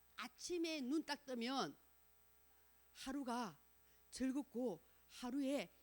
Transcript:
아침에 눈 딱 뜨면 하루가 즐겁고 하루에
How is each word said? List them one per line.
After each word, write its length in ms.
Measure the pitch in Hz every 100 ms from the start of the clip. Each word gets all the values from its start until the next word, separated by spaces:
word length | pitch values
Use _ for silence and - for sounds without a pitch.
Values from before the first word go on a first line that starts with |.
| _ -
아침에 680 | 233 - - 349 330 311
눈 220 | 240 311
딱 220 | - 285 -
뜨면 500 | 254 233 269 170 - - _ _ _ _ _ _ - _ _ _
하루가 640 | - 269 277 247 240 220 147 - _ - - -
즐겁고 720 | - 262 262 262 226 247 165 - - -
하루에 600 | - 247 277 269 285 170 -